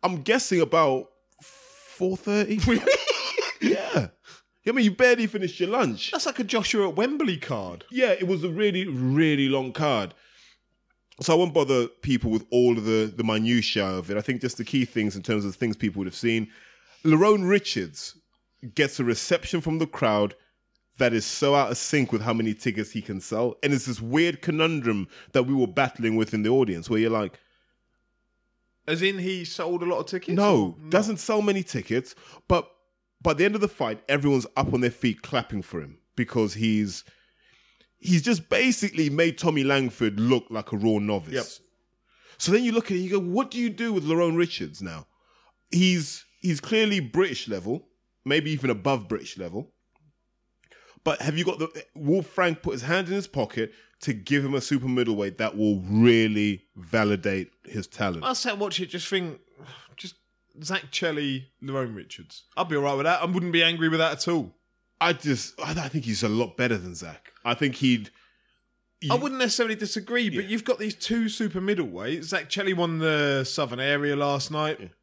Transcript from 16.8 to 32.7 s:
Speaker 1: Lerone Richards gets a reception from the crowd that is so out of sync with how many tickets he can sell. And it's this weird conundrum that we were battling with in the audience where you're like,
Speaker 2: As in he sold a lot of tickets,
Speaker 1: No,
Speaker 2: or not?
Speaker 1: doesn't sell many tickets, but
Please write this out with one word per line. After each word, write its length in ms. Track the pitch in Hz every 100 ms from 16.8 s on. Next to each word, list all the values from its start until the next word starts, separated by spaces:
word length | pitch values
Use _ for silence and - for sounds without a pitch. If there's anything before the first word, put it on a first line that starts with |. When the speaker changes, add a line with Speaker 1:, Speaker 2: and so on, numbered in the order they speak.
| _ _ 156
Speaker 1:
Lerone 420 | 156 202 214 185
Richards 680 | 202 202 - 87 73 - - _ _ _ _ 123
gets 260 | 98 139 -
a 20 |
reception 560 | 120 113 - 170 - 175
from 180 | 160 160
the 60 | 160
crowd 460 | - 117 104 104 - _ _ _ _ _ -
that 160 | 123
is 120 | 113 -
so 300 | - 143 143
out 140 | 123
of 60 | 120
sync 340 | - 151 127
with 80 | 113
how 120 | 110
many 200 | 113 110
tickets 380 | 104 127 104 101
he 100 | 110
can 180 | - 98
sell. 380 | - 110 120 104
And 120 | 147
it's 120 | 139 120
this 140 | 110
weird 400 | 113 143 170 156
conundrum 680 | - 156 165 156 117 107 90 - -
that 100 | -
we 100 | 127
were 140 | 135 120
battling 480 | 92 131 - 113 110
with 180 | 110
in 100 | 110
the 60 | 107
audience 400 | 131 117 85 85
where 100 | 110
you're 100 | 113
like, 280 | 110 98 - _ _ _ _ _ _ _ _ _ _ _ _ _ _ -
Speaker 2:
As 140 | 165
in 180 | 190 196
he 240 | 180 185
sold 400 | 170 - 170 175
a 20 | 175
lot 140 | 175
of 60 | 175
tickets, 300 | 185 - 170
Speaker 1:
No, 200 | 202 156
Speaker 2:
or 200 | 92 -
not? 80 | 156
Speaker 1:
doesn't 280 | 175 208 202
sell 240 | - 214
many 220 | 208 196
tickets, 520 | 175 123 - 117 131 - - - _
but 220 | 175 -